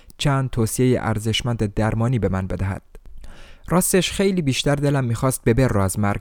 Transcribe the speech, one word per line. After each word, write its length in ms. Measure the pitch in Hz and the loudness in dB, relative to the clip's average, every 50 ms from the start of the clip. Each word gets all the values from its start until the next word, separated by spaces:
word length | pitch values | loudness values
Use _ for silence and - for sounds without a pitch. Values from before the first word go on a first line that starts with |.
| - - - - | -20 -20 -10 -4
چند 320 | - 151 139 135 135 127 | -2 0 0 0 0 -2
توصیه 520 | - 120 113 107 - - 127 127 123 - - | 0 0 0 0 2 2 2 2 2 2 0
ارزشمند 720 | 98 110 107 107 113 107 - - 123 120 110 110 104 104 | -2 -4 -2 -2 -2 -2 -2 -2 -2 -2 -2 -2 -2 0
درمانی 440 | - 107 110 110 113 113 120 131 117 | 0 0 0 0 0 0 0 0 0
به 100 | 98 98 | 0 0
من 180 | 95 92 95 | 0 0 -2
بدهد. 360 | 95 92 90 95 95 95 - _ - - - - - - - - - - - - - - - - - | -4 -4 -4 -2 -4 -4 -6 _ -16 -20 -20 -18 -16 -16 -14 -14 -14 -16 -16 -18 -20 -20 -16 -6 0
راستش 440 | 160 180 180 - - 185 170 - - | 2 2 2 4 2 2 2 2 0
خیلی 300 | - 196 196 196 180 160 | 0 0 2 2 0 0
بیشتر 320 | 135 127 - - 147 143 | 0 0 0 0 0 0
دلم 300 | 143 143 147 147 139 131 | 2 2 0 2 2 0
می‌خواست 400 | 120 113 - - 131 131 - - | 0 -2 0 0 0 -2 0 2
ببر 240 | 123 113 123 131 123 | 2 4 4 4 2
را 160 | 107 101 98 | 4 2 2
از 140 | 95 - 107 | 2 0 0
مرگ 220 | 104 101 101 - | 0 0 0 -2